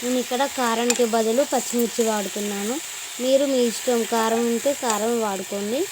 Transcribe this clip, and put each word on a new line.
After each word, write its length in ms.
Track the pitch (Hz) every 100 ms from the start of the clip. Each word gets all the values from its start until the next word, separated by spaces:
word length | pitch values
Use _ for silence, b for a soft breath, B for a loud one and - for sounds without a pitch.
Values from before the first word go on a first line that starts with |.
నేను 140 | 240 254 233
ఇక్కడ 180 | 247 277 -
కారానికి 440 | 247 226 240 240 233 226
బదులు 280 | 220 233 285
పచ్చిమిర్చి 520 | 262 - 240 233 - 220
వాడుతున్నాను. 640 | 214 190 214 208 202 202 269 - - - -
మీరు 220 | 247 269 285
మీ 80 | 262 240
ఇష్టం, 300 | 214 - 240 220 233
కారం 280 | 226 226 233
ఉంటే 200 | 233 277 285
కారం 300 | 254 214 220 240 220
వాడుకోండి. 540 | 190 190 202 202 254 392